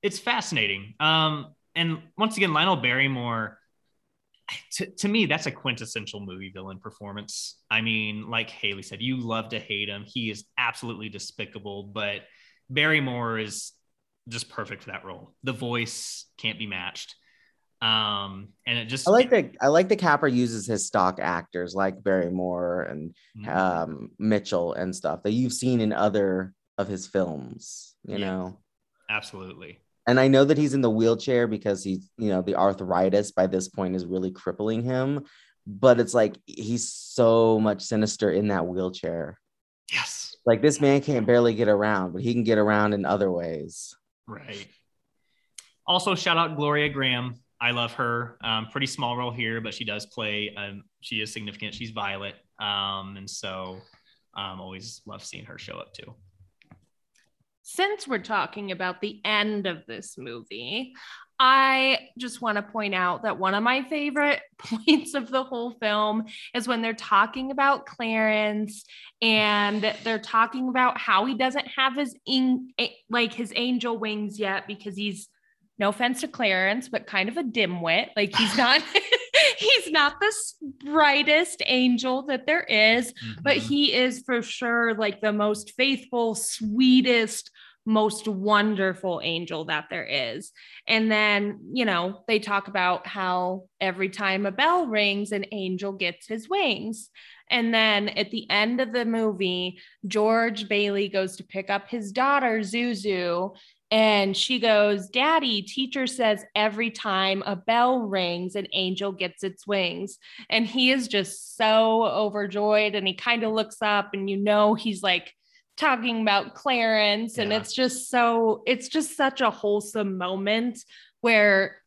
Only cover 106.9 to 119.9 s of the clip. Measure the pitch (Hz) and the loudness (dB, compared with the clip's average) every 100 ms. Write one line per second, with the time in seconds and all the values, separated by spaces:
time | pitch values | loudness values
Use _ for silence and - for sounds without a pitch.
106.9 | 220 220 190 190 196 - 190 - 226 247 | -4 -2 0 2 0 -2 -6 2 4 4
107.9 | 254 214 190 175 175 180 202 190 - 185 | 2 0 0 0 -2 -4 -6 -6 -2 -2
108.9 | 190 202 185 180 - 196 190 - 202 180 | -2 -4 -4 -6 -6 -10 -8 -4 0 0
109.9 | 170 196 - - - 233 220 226 254 254 | -2 -10 -12 -20 -20 -2 0 0 2 2
110.9 | 262 226 208 190 - - - 220 220 226 | 2 0 -2 -2 -8 -16 0 4 6 4
111.9 | 220 226 127 214 202 202 196 208 214 214 | 4 2 2 0 -2 -4 -2 2 4 2
112.9 | 202 190 185 - 233 220 220 220 - 214 | 0 -2 -4 -2 0 0 -2 -4 -2 0
113.9 | 208 202 196 196 196 208 208 214 220 226 | 0 0 -4 -4 -2 2 4 4 4 0
114.9 | 190 196 180 - _ _ _ _ - 302 | -2 0 0 -2 _ _ _ _ -2 0
115.9 | 254 233 226 220 202 - - 285 247 226 | 2 0 0 2 2 0 -6 0 2 2
116.9 | 220 208 208 226 233 208 214 208 - 254 | 4 4 2 -2 -4 -2 -2 -2 0 0
117.9 | 254 - 247 233 233 226 214 247 254 254 | 0 -2 2 4 4 2 0 -2 -8 -4
118.9 | 311 311 - 269 269 247 214 214 208 208 | -4 -4 0 0 2 -2 0 -2 -2 -2